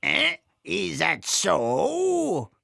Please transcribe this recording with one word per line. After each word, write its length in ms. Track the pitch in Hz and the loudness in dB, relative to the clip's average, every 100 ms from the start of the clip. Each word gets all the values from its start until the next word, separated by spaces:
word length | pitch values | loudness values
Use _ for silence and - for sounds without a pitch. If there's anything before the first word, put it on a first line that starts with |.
Eh? 320 | - 76 311 330 _ _ | 0 0 0 -2 _ _
Is 360 | - - 87 135 | -6 -4 -2 0
that 260 | 82 78 | 0 0
so? 1300 | - - 196 - 117 123 - 330 381 349 311 170 113 _ | -2 -2 2 2 2 2 0 2 0 0 0 -2 -4 _